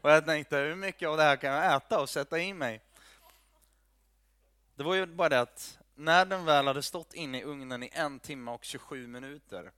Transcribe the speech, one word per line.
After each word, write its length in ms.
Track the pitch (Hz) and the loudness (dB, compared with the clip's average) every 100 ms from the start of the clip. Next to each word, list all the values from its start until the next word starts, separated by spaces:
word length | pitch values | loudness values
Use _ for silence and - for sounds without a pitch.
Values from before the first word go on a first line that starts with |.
Och 100 | 147 | 8
jag 140 | 156 156 | 6 6
tänkte, 320 | 151 143 143 | -4 -2 -2
hur 180 | 143 180 | -2 -4
mycket 340 | 196 - 165 | -8 -4 -2
av 80 | 156 | 4
det 60 | |
här 120 | 151 135 | 4 4
kan 180 | 139 | 0
jag 220 | 139 180 139 | 0 2 2
äta 260 | - 208 | 0 -2
och 80 | 139 | -2
sätta 300 | 151 131 165 | -4 -4 -4
i 140 | 180 | -4
mig? 280 | 190 127 110 _ _ - _ - _ _ _ _ _ _ _ _ _ _ _ _ _ _ - | -6 -6 -8 _ _ -20 _ -20 _ _ _ _ _ _ _ _ _ _ _ _ _ _ -8
Det 60 | |
var 120 | 147 190 | -2 0
ju 100 | 185 | -2
bara 240 | 170 165 | 0 4
det 100 | 131 | 4
att 400 | 120 - - - _ - | 0 -6 -18 -18 _ -6
när 300 | 156 170 185 | 4 4 4
den 200 | 190 160 | 0 2
väl 220 | 147 139 | 4 4
hade 140 | 135 | -2
stått 320 | 135 175 160 | -6 -10 -12
inne 260 | - 151 127 | -12 -8 -8
i 40 | |
ugnen 400 | 143 143 131 123 | -10 -12 -12 -12
i 60 | 127 | -10
en 260 | - 151 135 | -6 -6 -8
timme 320 | - 139 120 | -14 -12 -12
och 120 | 117 | -12
tjugosju 440 | - 135 - 135 120 | -12 -14 -12 -14 -12
minuter 640 | 123 135 147 _ 95 85 | -14 -16 -18 _ -16 -16